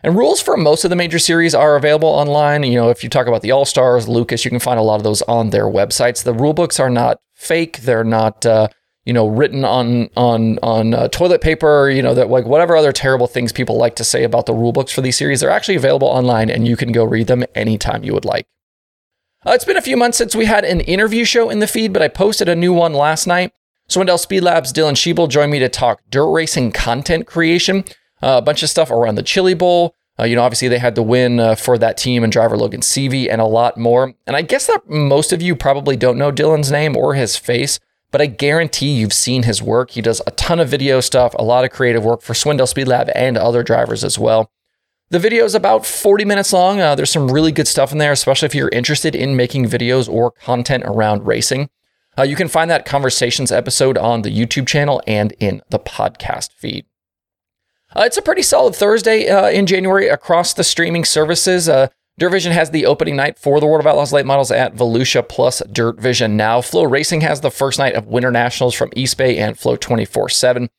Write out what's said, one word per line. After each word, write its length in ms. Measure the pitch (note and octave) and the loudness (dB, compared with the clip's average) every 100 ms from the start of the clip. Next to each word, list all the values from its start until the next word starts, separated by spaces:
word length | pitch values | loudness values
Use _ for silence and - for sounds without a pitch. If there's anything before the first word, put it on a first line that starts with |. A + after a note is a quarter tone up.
And 160 | D3+ F3+ | 0 2
rules 240 | C4+ F#4+ | 2 0
for 160 | - - | 0 2
most 260 | D3+ D#3 | 2 2
of 60 | F3 | 2
the 60 | F3 | 0
major 240 | F3 D#3+ | 0 0
series 340 | - E3 E3 | 0 2 2
are 220 | C#3+ D3 D3 | 4 4 4
available 340 | D3 D3+ D#3+ | 4 2 2
online. 540 | D3 D3 D3 D3 D3 | 2 2 2 2 2
You 100 | C3+ | 0
know, 160 | B2 A#2 | 2 2
if 140 | A#2+ | 0
you 60 | B2 | -2
talk 180 | C3+ A#2+ | -2 0
about 160 | A2+ | 0
the 80 | G#2 | 2
All-Stars, 580 | C3+ C#3 - B2+ B2 A2 | 2 2 2 4 2 2
Lucas, 340 | A#2 A#2+ A#2 | -2 0 -4
you 60 | B2 | -4
can 100 | B2 | -4
find 200 | B2 A#2 | -2 0
a 20 | |
lot 140 | A2 G#2+ | 2 0
of 80 | |
those 180 | G#2+ G#2 | 0 -2
on 300 | - A#2 A2 | 0 0 0
their 140 | G#2 G#2 | 0 0
websites. 580 | G2 G#2 - B2 A#2+ | 0 -2 0 -2 0
The 100 | - | -4
rule 200 | A2+ C#3+ | 0 0
books 260 | D#3 F3 - | 0 -2 0
are 100 | C3 | 0
not 320 | A#2+ A#2+ A#2 _ _ | 0 0 -4 _ _
fake. 460 | - E3 E3 - | -4 -2 -2 -6
They're 220 | A#2+ A2+ | -2 0
not, 400 | A2+ A2+ A2 - | 2 2 0 0
uh, 260 | A#2 A2 G#2 _ _ _ - | 2 2 2 _ _ _ -2
you 80 | |
know, 140 | A#2+ A2 | 0 2
written 360 | A2 D3 C#3 | 2 0 0
on, 460 | C3+ B2 A#2+ A#2+ A#2 - | 0 0 0 0 -2 0
on, 420 | B2 A2+ A2+ A2 | 2 2 0 0
on, 320 | A#2 A2+ A2 A#2+ | 0 0 0 0
uh, 120 | A#2+ | -2
toilet 320 | - F3+ F3 | 0 2 2
paper, 460 | D#3+ D#3+ D#3+ D3 C#3 | 2 2 4 4 4
you 120 | C3+ | 2
know, 140 | B2+ B2+ | 0 2
that, 160 | A2 | 2
like, 140 | B2+ A2+ | 0 2
whatever 300 | D3 E3+ D#3+ | 2 4 4
other 160 | D3+ | 2
terrible 360 | B2+ C#3 C3 A#2+ | 0 0 0 0
things 240 | - A#2+ | -2 -4
people 260 | - A#2+ A#2 | -4 -4 0
like 180 | A#2+ - | 0 -2
to 60 | |
say 200 | A2+ B2+ | -4 0
about 240 | B2 A#2+ A#2+ | 0 0 0
the 80 | A#2 | 0
rule 160 | A#2 | 0
books 200 | B2+ C3 | 0 -4
for 100 | - | -4
these 160 | C3 A#2+ | -2 -2
series. 220 | C#3+ C3+ | -2 0
They're 120 | C3+ | 0
actually 240 | G3 - F#3+ | 0 0 0
available 320 | C3+ C#3 C3 | 2 2 2
online, 420 | C3 B2 A#2 A2+ | 2 2 2 0
and 180 | A#2+ A#2 | 0 0
you 80 | A#2+ | -2
can 160 | A#2+ | 0
go 120 | A#2 | 0
read 240 | A2+ A2+ A2 | 0 0 0
them 160 | B2+ B2 | 0 -2
anytime 500 | - A2 G#2+ A#2 A2+ | -4 -2 -2 -2 -6
you 100 | G2+ | -4
would 120 | G2+ - | -4 -2
like. 220 | - - _ _ _ _ _ _ _ _ _ - | -6 -6 _ _ _ _ _ _ _ _ _ 0
Uh, 60 | |
it's 140 | B3 - | 0 2
been 120 | F#4+ | -2
a 40 | |
few 160 | C4 C4 | 0 0
months 200 | A#3+ A#3+ | 0 0
since 180 | A3+ G#3+ | -2 0
we 100 | A3 | 2
had 200 | G#3+ F#3 | 2 0
an 160 | F3 | -2
interview 440 | - F3+ A3 A3 A#3 | 0 0 0 0 0
show 260 | A#3+ A3+ | 0 0
in 80 | G#3+ | 0
the 80 | G#3 | -2
feed, 260 | A3+ A3 | -2 -2
but 80 | F#3+ | 0
I 60 | D3+ | -2
posted 420 | - G3+ G#3+ E3+ | 0 0 0 -2
a 60 | E3+ | 0
new 180 | F3+ | 2
one 200 | F3 E3+ | 2 2
last 340 | C#3+ D3 D#3+ - | 2 0 0 -2
night. 260 | F3 F3+ _ _ _ _ | -2 -2 _ _ _ _
Swindell 320 | - F#3+ F3 | -2 2 0
Speed 220 | - F#3+ | 0 0
Lab's 320 | F3 E3 - | 2 0 0
Dylan 200 | - D#3 | -2 0
Schiebel 360 | C#3 E3+ E3 E3 | 0 -2 0 2
joined 220 | C3+ D3 | 2 2
me 80 | D3 | 0
to 100 | B2+ | -2
talk 320 | - B2 G#2+ _ | 0 -2 -2 _
dirt 220 | A#2+ D#3 | 0 0
racing 400 | D#3+ D#3+ - A#2+ | 0 -2 -2 -2
content 540 | - - A#2+ D3 E3 - | -2 -4 -4 -2 -4 -2
creation, 580 | E3+ D#3+ E3+ - G3 F#3 - _ _ | -2 0 2 0 -2 -4 -16 _ _
uh, 160 | C3 C3 | 0 2
a 40 | |
bunch 180 | A#2 D3 | 2 -2
of 80 | D3+ | -2
stuff 220 | - D#3+ | 0 0
around 240 | A2+ A#2 G#2 | 0 0 -2
the 80 | |
Chili 320 | - G3 F#3 F3+ | -2 0 0 2
Bowl. 400 | F3+ F3 E3+ _ _ - | 2 2 0 _ _ -4
Uh, 60 | A#2 | 0
you 100 | A#2 | 2
know, 80 | |
obviously 240 | B2 A#2+ B2+ | 2 0 -2
they 100 | A#2+ | 0
had 160 | B2 | 0
the 80 | G#2+ | 0
win, 380 | A2 B2 B2 A#2+ | 0 2 2 2
uh, 160 | A2+ A2 | 2 0
for 220 | - A#2+ | 0 2
that 180 | A2+ G#2+ | 0 0
team 260 | C3 B2 | -2 0
and 80 | A2+ | 0
driver 240 | A2+ A2+ A2 | 2 2 0
Logan 260 | A2 - | -2 -2
Seavey 500 | - - C#3 C3 B2+ | -4 -2 -2 -2 -2
and 100 | A2+ | -2
a 40 | A2 | 0
lot 320 | A2+ A#2 - | 2 0 0
more. 360 | A#2 A#2+ C3 - - | 2 2 0 -6 -6
And 80 | C#3 | -4
I 80 | |
guess 240 | E3 C4 - | -2 -2 0
that 200 | G#4+ - | -2 -2
most 460 | D3+ C#3+ C#3 D#3 | -2 2 2 0
of 80 | F3 | -2
you 140 | F3 D3+ | -2 -2
probably 420 | C#3 C#3 C#3+ C3 | 0 -2 -2 0
don't 200 | B2+ B2 | 0 0
know 140 | C#3+ | -2
Dylan's 400 | C3+ D3+ D#3 C#3+ | 0 0 2 0
name 240 | D3 D3+ C#3 | 0 0 0
or 200 | D3 C#3 | 0 0
his 220 | A#2 - | -2 -4
face, 420 | - A#2+ C#3 - _ _ _ | -4 -2 -2 -6 _ _ _
but 100 | C#3 | -2
I 60 | D3 | -2
guarantee 640 | G#2 C#3+ D#3 E3 - C#3 | -2 -2 0 -2 -2 -2
you've 220 | C3+ A2 | 0 0
seen 300 | - - B2+ | -2 -2 0
his 200 | A#2 G#2 | 0 -2
work. 280 | G#2+ A2+ B2+ | 0 -2 -2
He 100 | A#2+ | -4
does 200 | A2+ A2 - | -2 -2 -6
a 40 | |
ton 280 | - - E3+ | -6 -4 0
of 100 | C#3+ | 0
video 300 | C3+ C3+ C3 | 0 0 0
stuff, 340 | B2+ C3 B2 - | 2 2 0 0
a 40 | |
lot 200 | A2 B2 | 0 2
of 80 | B2+ | 0
creative 340 | - B2+ A#2 G#2+ | 0 0 2 0
work 160 | A#2 | -2
for 120 | - | -4
Swindell 340 | A2+ D3 D3 B2+ | -4 -2 0 0
Speed 220 | - C3 | 0 0
Lab 200 | B2 A#2 - | 0 0 0
and 220 | C3 A#2 | 0 2
other 260 | A2+ A#2+ | 2 0
drivers 400 | A#2 A2+ A#2 A2 | 0 0 0 -4
as 160 | G2 - | -4 -2
well. 320 | A2+ A2 A2 _ _ _ _ _ _ | 2 2 0 _ _ _ _ _ _
The 80 | E3+ | -2
video 260 | G3+ A#3 | 0 2
is 120 | A3+ G#3 | 0 0
about 300 | G3 A3 - | 2 0 0
forty 400 | - G#3 G3+ G#3 | -2 2 2 2
minutes 280 | G3+ G3 | 0 0
long. 260 | F#3 F3+ G3+ | 2 2 2
Uh, 140 | E3 | 0
there's 160 | C#3+ C#3+ | 0 0
some 220 | E3 C3+ | 0 0
really 220 | C3+ D#3+ | 2 2
good 140 | D3 C#3+ | 0 -2
stuff 240 | - C#3 | 0 -2
in 60 | D3 | 0
there, 140 | D3 | 0
especially 340 | C#3 - C3+ D3+ | 0 0 0 0
if 80 | |
you're 160 | C#3+ C3+ | -2 -2
interested 460 | B2 B2 D3+ D#3+ - | -2 -2 -2 -2 -2
in 200 | C3+ C3+ | -2 0
making 300 | B2 C#3 A#2+ | 0 0 -2
videos 380 | A#2 A#2+ C3 A2 | -2 0 0 0
or 220 | A2+ A#2+ | 0 -2
content 540 | _ - B2 A#2+ C3 - | _ -4 -4 -2 -4 -2
around 400 | G#2 G#2+ G#2 G2+ | -2 0 0 -2
racing. 440 | A2+ - C3 C#3+ _ _ _ _ - | -2 -2 -4 -6 _ _ _ _ -2
Uh, 40 | |
you 120 | C#3 C#3+ | -2 0
can 140 | E3+ | -2
find 200 | E3 E3 | -2 0
that 160 | D#3+ - | -2 0
Conversations 680 | C#3 C3+ - B2 - - | -2 -2 -2 -2 -2 0
episode 460 | - - - C3 A2 | -2 -2 0 2 2
on 240 | G#2+ A#2 | 0 0
the 80 | G#2 | -2
YouTube 380 | G#2+ A#2+ - C3 | -2 -2 -2 -2
channel 340 | D3 C#3+ C3+ - | 0 0 -2 -2
and 240 | G#2+ G#2 - | 0 0 0
in 220 | G#2 - _ | -4 -4 _
the 100 | B3 | -6
podcast 720 | - - - - - - - | -6 -4 -4 -4 -8 -8 -8
feed. 340 | _ - - - _ _ _ _ _ _ _ _ _ _ | _ -12 -12 -14 _ _ _ _ _ _ _ _ _ _
Uh, 100 | - A#3+ | -2 0
it's 100 | F4+ | 0
a 60 | |
pretty 200 | G4 F#4 | -2 -2
solid 320 | C#4+ - B3 | 0 2 2
Thursday, 540 | - G3+ A3 A3+ A3 - | 0 0 2 2 0 2
uh, 220 | G3 G3 | 2 2
in 160 | F#3+ G3 | 2 0
January 420 | F#3+ F#3+ G3 G3 | 0 2 0 2
across 460 | C#3+ - E3+ F3 | -2 0 0 0
the 100 | - | -2
streaming 400 | - - E3+ E3+ | -2 0 -2 -2
services. 640 | D3+ D#3 D#3 E3+ - F#3 E3 | -2 0 0 0 0 0 2
Uh, 200 | C3+ C3+ _ _ - | 2 2 _ _ -4
Dirt 120 | F3 | 0
Vision 240 | F#3 E3+ | 0 0
has 180 | E3+ D#3+ | 0 0
the 140 | D#3 C3 | 0 2
opening 320 | D3 D#3+ C#3 | 2 0 -2
night 200 | C#3+ - | -2 -2
for 220 | C#3+ D3 | 0 2
the 60 | D3+ | 4
World 160 | D#3 | 2
of 60 | D3 | 4
Outlaws 260 | C#3+ C#3+ | 2 2
late 120 | C#3 C3 | 0 2
models 240 | C#3 C3+ | 0 2
at 240 | A#2 B2 | 0 -2
Volusia 540 | G#2+ A#2+ A2+ B2+ C3 - | -2 0 0 0 0 -2
plus 340 | - B2+ - - | 0 0 -2 -8
Dirt 300 | G2+ A#2 A2 | -2 -2 -2
Vision 380 | A#2+ B2 A2+ G#2+ | -2 0 0 0
Now. 240 | G#2+ A#2+ | 0 0
Flow 220 | B2 F3 | 0 0
Racing 360 | D#3+ C3+ D#3 E3 | 2 0 0 -2
has 220 | D#3 D3 | -2 -2
the 100 | C#3+ | -4
first 280 | - C#3 B2+ | -2 -4 0
night 160 | C3+ - | -2 -2
of 120 | A2 | -2
Winter 240 | A2+ B2+ | -2 0
Nationals 440 | A#2+ A#2+ - B2+ - | 0 -2 0 -2 -2
from 160 | - - | -6 -4
East 220 | C3 - | -4 0
Bay 200 | C3 G2 | 0 0
and 220 | G#2+ - | -2 -4
Flow 160 | A#2+ B2 | -4 -4
twenty-four 540 | - A#2 F#2+ - G#2+ | -2 -2 -2 -4 -2
seven. 400 | - B2 B2 A#2+ | 0 0 0 -4